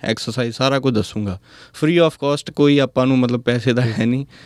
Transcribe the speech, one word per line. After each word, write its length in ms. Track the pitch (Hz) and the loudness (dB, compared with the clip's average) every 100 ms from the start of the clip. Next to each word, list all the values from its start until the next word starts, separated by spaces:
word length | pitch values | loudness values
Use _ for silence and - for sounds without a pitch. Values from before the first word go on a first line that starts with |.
ਐਕਸਰਸਾਈਜ਼ 500 | - 113 - 113 120 | -6 -4 -4 -6 -6
ਸਾਰਾ 240 | 113 135 135 | -2 -2 0
ਕੁਝ 160 | 131 | 0
ਦੱਸੂੰਗਾ, 460 | 110 90 107 101 92 - - - - | 0 -2 -6 -8 -8 -14 -20 -20 -4
free 140 | 156 170 | 0 4
of 120 | 160 | 2
cost, 420 | - 139 147 - - | 2 -4 -4 -6 2
ਕੋਈ 220 | 143 143 | 4 4
ਆਪਾਂ 280 | 131 - 127 | 2 0 2
ਨੂੰ 120 | 131 | 2
ਮਤਲਬ 220 | 123 123 | 2 0
ਪੈਸੇ 320 | 120 120 123 | -2 0 0
ਦਾ 100 | 120 | 0
ਹੈ 240 | 120 110 113 | 0 0 0
ਨਹੀਂ। 200 | 127 139 - | -2 -6 -16